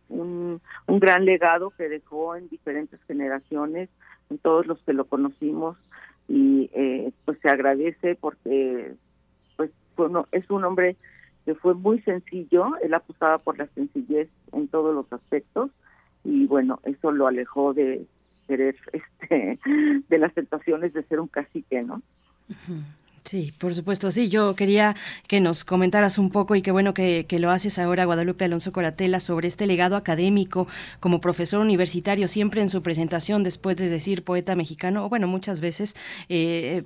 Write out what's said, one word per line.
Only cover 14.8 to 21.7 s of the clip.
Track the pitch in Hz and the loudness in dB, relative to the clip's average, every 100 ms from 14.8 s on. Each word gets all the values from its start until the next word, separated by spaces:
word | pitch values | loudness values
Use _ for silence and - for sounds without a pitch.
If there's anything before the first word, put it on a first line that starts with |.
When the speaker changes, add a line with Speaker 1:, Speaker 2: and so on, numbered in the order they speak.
| 156 | 0
Speaker 1:
los | 151 - | -2 -4
aspectos, | 123 - 151 - - 269 - _ _ _ _ | -12 -4 -4 -4 -4 -6 -6 _ _ _ _
y | - 143 139 | -2 2 4
bueno, | 139 127 127 | 2 2 -2
eso | - 139 160 | -6 -4 -2
lo | 147 135 | 2 2
alejó | 127 123 143 139 | 0 -4 -2 0
de | 135 135 131 - _ _ _ - | 2 0 -2 -10 _ _ _ -6
querer, | 135 135 135 | -2 0 -2
<laughs> | - | -10
este, | 160 - _ - 151 104 254 269 294 302 285 - | -12 -12 _ -2 0 0 -4 -2 0 2 0 2
de | 160 | 2
las | 165 | 2
tentaciones | - 139 151 - 156 175 | -2 -6 -6 -2 -2 -2
de | 156 | -6
ser | 147 156 | -4 -4
un | 165 | -4
cacique, | - 143 160 - | -6 -8 -12 -6